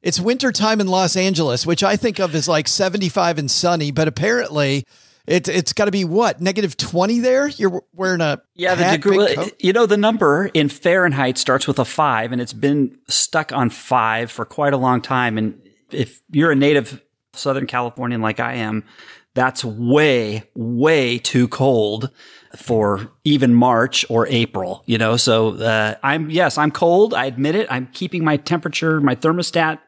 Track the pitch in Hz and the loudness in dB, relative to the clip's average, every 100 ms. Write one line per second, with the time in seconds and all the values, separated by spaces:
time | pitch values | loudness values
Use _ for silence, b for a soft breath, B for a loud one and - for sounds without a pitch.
0 | - 165 190 254 262 - 214 220 196 185 | -2 -2 -2 0 0 0 0 2 2 2
1 | 185 190 185 170 156 123 156 170 190 202 | 0 0 0 0 0 -2 -2 0 0 0
2 | 240 196 185 156 147 156 151 - 190 196 | -2 -2 -2 -2 0 0 0 -2 -2 -2
3 | 185 196 170 160 139 - 175 170 147 139 | -2 0 0 0 -2 -2 0 0 -2 0
4 | 156 123 185 240 - 151 139 139 - b | -2 0 0 0 -2 -2 0 -2 -6 b
5 | b b - 175 - 170 - - 208 196 | b b -2 -2 0 -2 -2 -2 0 0
6 | 180 180 226 - 175 190 196 - - 165 | 0 0 0 0 -4 -2 -4 -4 -4 0
7 | 190 240 254 254 294 285 196 180 _ 170 | 0 0 2 2 0 0 -2 -2 _ -6
8 | 185 180 160 139 _ - 175 180 175 175 | -2 0 0 -2 _ -4 -2 2 2 2
9 | 202 196 202 - - - 180 208 226 208 | 2 4 2 0 -4 -2 0 2 4 4
10 | 208 226 160 143 196 160 147 - 170 185 | 2 2 2 2 2 2 0 0 2 4
11 | 180 139 127 131 - 131 - 139 127 - | 2 2 0 0 0 0 0 -2 -2 0
12 | 151 117 117 123 120 113 139 147 131 - | 0 0 -2 -6 -6 -2 0 2 0 -4
13 | - - - 160 151 131 120 - - 127 | -4 -2 0 -2 -2 -2 -2 -4 -2 0
14 | 110 110 120 - 113 - 143 139 127 123 | 2 -2 -4 -8 -10 -2 0 2 2 0
15 | - 131 123 110 110 - _ _ _ 139 | 0 -2 0 0 -4 -6 _ _ _ -6
16 | 123 - _ 147 165 143 139 147 117 131 | -6 -8 _ 0 2 4 4 2 0 -14
17 | _ _ _ - 143 135 131 123 120 120 | _ _ _ -8 -4 -4 -4 -4 -6 -6
18 | 123 120 110 107 120 127 110 107 B B | -6 -2 -2 -2 -6 -4 -6 -6 B B
19 | B B B - 127 - 123 107 120 143 | B B B -2 -2 -2 -8 -4 0 2
20 | 151 123 110 107 - - 113 120 151 160 | 4 2 -2 -6 -10 -10 -6 0 2 2
21 | 123 120 - 127 123 - 135 120 104 110 | 0 -2 -2 0 0 2 2 2 0 -4
22 | 135 B B B B - - 113 104 98 | -8 B B B B -20 -4 0 0 -2
23 | 110 _ 151 147 127 120 123 117 131 - | -6 _ 0 2 4 6 6 4 2 -2
24 | - 117 117 117 113 101 92 95 - 113 | 0 0 0 0 -2 -4 -8 -10 -4 0
25 | 110 120 - 113 110 98 113 110 107 107 | 2 0 2 2 2 0 -2 0 0 -2
26 | 139 156 156 160 175 - 151 151 170 175 | -2 -2 -2 0 0 2 0 2 2 4
27 | 220 226 135 123 143 185 - 123 127 - | 4 2 -4 -2 -2 0 -2 -6 -8 -8
28 | 185 180 160 147 - 170 160 - 165 160 | -6 -2 0 0 0 -4 -2 -4 0 2
29 | 143 123 160 175 170 170 160 160 | 2 2 0 0 -2 0 0 -2